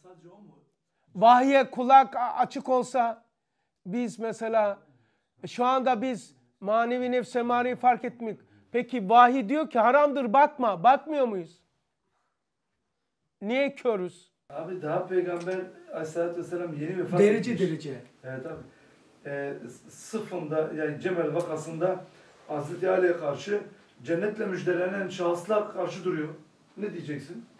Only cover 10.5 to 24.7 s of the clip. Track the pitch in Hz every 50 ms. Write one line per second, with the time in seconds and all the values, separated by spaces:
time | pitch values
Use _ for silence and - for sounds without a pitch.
10.5 | 294 - 254 226 190 170 165 240 269 277 277 311 311 294 262 233 208 185 170 160
11.5 | - _ _ _ _ _ _ _ _ _ _ _ _ _ _ _ _ _ _ _
12.5 | _ _ _ _ _ _ _ _ _ _ _ _ _ _ _ _ _ _ 196 202
13.5 | 240 269 277 277 277 - - 247 220 196 180 175 - - _ _ _ _ _ -
14.5 | 139 147 165 170 185 156 151 151 160 185 185 - 185 180 170 175 175 170 170 180
15.5 | 185 185 185 - - - - - - 160 160 156 156 170 170 175 170 175 156 147
16.5 | 180 170 175 170 151 143 147 165 185 180 165 147 175 190 202 208 220 233 - 240
17.5 | 226 175 185 170 160 151 151 147 127 117 - - _ _ - 127 131 131 - 160
18.5 | 156 - - - - _ _ _ _ _ _ _ _ _ - 147 143 143 139 143
19.5 | - - 117 117 - - - - - - - - - 220 - - 190 170 156 147
20.5 | 156 156 156 - - 151 156 147 147 - - 190 180 170 165 151 147 170 175 -
21.5 | 156 147 - 165 165 160 175 190 185 180 - - - - - - _ _ _ -
22.5 | 151 147 147 151 175 - 175 185 190 185 180 175 170 170 156 143 - - - 202
23.5 | 208 208 - - - - _ _ _ - 127 127 170 170 202 214 208 220 214 196
24.5 | 185 160 147 165